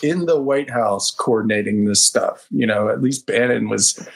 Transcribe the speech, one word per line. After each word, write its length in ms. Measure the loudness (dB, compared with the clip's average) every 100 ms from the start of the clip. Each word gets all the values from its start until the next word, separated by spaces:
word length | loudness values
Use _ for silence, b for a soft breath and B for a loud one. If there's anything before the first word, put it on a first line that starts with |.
in 260 | -2 0 0
the 140 | 2
White 300 | 2 0 0
House 400 | 0 0 0 -2
coordinating 760 | -2 0 0 2 0 0 0 2
this 140 | 2 2
stuff. 400 | 0 -2 -4 -6
You 120 | -2
know, 260 | 0 0 0
at 120 | 0
least 240 | -2 -2 -2
Bannon 420 | 0 2 0 -2
was 300 | 0 0 B B